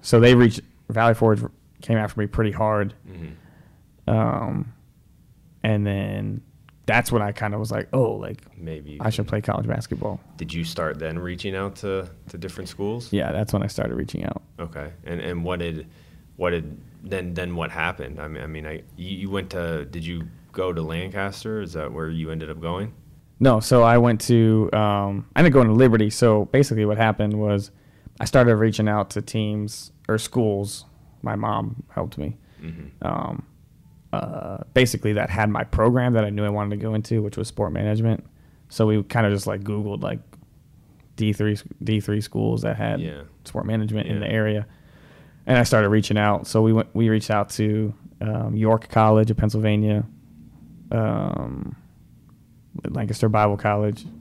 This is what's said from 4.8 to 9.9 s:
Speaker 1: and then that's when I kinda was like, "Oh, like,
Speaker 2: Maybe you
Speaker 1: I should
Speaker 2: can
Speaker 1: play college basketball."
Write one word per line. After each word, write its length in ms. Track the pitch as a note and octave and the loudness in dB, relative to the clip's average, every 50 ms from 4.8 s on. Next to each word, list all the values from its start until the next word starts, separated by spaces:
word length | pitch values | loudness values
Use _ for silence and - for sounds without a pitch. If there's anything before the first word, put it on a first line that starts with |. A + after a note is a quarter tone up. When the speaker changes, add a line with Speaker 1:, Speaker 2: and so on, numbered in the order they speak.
| _ _ _ _ _ _ _ _ _ _ _ _ _ - _ _ - | _ _ _ _ _ _ _ _ _ _ _ _ _ -20 _ _ -2
Speaker 1:
and 220 | A2 G#2+ G#2 G#2 | 0 0 2 0
then 560 | G2+ G2 G2 G2+ G2+ G2+ G2+ G#2 G#2 G#2 A2 - - _ - - - _ _ _ | 0 -2 -2 -4 -4 -4 -6 -6 -6 -8 -10 -12 -16 _ -20 -20 -20 _ _ _
that's 260 | - G#2+ A#2+ A#2+ - | 2 2 2 2 2
when 100 | A#2+ A2+ | 0 0
I 120 | G#2 G2+ G2+ | 0 -2 -4
kinda 260 | - G#2+ G#2 G2+ G#2+ | -4 -6 -4 -4 -4
was 120 | A2 A2+ | -6 -4
like, 180 | A2 G#2+ - - | -4 -6 -6 -2
"Oh, 200 | - C3+ B2 A2 G#2+ | 0 0 0 0 -2
like, 280 | G#2 G2 - - - - - _ | -6 -8 -12 -12 -14 -16 -20 _
Speaker 2:
Maybe 340 | - E2+ D#2+ D#2+ D2+ C#2+ D2+ | -14 -12 -12 -12 -12 -14 -16
you 60 | D2 D2 | -14 -6
Speaker 1:
I 80 | - A2+ | -4 -2
should 140 | A2 - G2+ | -2 -2 -4
Speaker 2:
can 40 | - | -2
Speaker 1:
play 120 | - G#2+ | -4 -4
college 260 | A2 - G2+ - A2 | -2 -2 -4 -2 -2
basketball." 540 | A2+ A#2 A2+ A2 - | -4 -4 -4 -4 -6